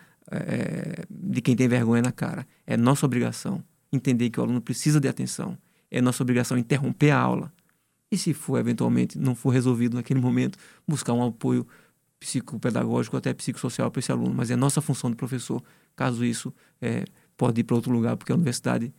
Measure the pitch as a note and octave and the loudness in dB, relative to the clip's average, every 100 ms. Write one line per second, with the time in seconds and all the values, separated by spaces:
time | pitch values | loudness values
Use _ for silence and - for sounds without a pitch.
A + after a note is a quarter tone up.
0 | - _ - - - - - E3 - - | -12 _ -10 -8 -4 -4 -4 -4 -6 -8
1 | - - - B2 A#2+ A#2 B2+ B2 A2+ A#2 | -12 -10 -4 0 2 4 4 4 4 4
2 | B2 A#2+ A#2+ - C3 _ - A#2 A#2+ C#3 | 2 -2 -6 -6 -10 _ -4 2 4 4
3 | C#3+ B2 A#2+ A#2 - - - _ _ C#3 | 2 2 -2 -4 -6 -6 -8 _ _ -2
4 | C#3 B2 A#2+ A#2 A#2 B2 - B2 - D3+ | 2 2 2 0 0 -2 -4 -2 2 4
5 | C3+ - B2+ - A2+ B2 _ _ _ B2+ | 4 0 -4 -6 -8 -8 _ _ _ 0
6 | B2 B2 B2+ B2 A#2+ B2+ A#2 C#3 C3 - | 2 2 2 2 2 0 0 0 0 2
7 | D3 C#3 B2+ B2 C#3 - _ _ _ _ | 4 6 2 0 -4 -12 _ _ _ _
8 | _ G3 - D3 - G3 - - A#2+ A#2+ | _ -2 -2 -2 -2 0 0 0 2 2
9 | A#2+ - C#3 B2 C3+ B2+ B2+ A#2+ A#2+ A#2+ | 0 0 -2 0 2 4 4 2 0 0
10 | A2+ C3 B2 B2 B2+ - - - - D3 | 0 2 2 2 0 -2 -14 -10 -4 -2
11 | - A#2+ B2 A2+ C3 B2 A#2+ - _ _ | 0 0 0 0 0 0 -2 -10 _ _
12 | _ _ - C3+ - A2+ B2+ A2+ A#2+ A#2+ | _ _ -8 -6 -6 -4 -2 0 0 0
13 | A#2 C3+ C3 B2 - - B2+ - A#2+ B2 | -2 -2 -4 -4 -6 -6 -6 -2 -2 -2
14 | - B2 A#2+ B2+ A#2+ B2 C#3 C#3+ D3 C3+ | -2 -2 0 0 0 2 2 2 0 -2
15 | B2 A#2 B2+ B2+ - B2 - _ _ - | -2 -4 -4 -6 -4 -6 -8 _ _ -4
16 | C3 A#2+ A#2+ A#2 C3 - _ _ A#2+ A#2 | -2 0 0 -2 -6 -14 _ _ -4 -4
17 | - - _ - B2 A2+ A#2 A#2+ A2+ A#2+ | -6 -12 _ 0 2 2 2 0 2 0
18 | A#2 A#2+ - B2+ B2+ A#2+ B2+ B2 A#2 | 0 -2 0 0 0 0 -2 -2 -4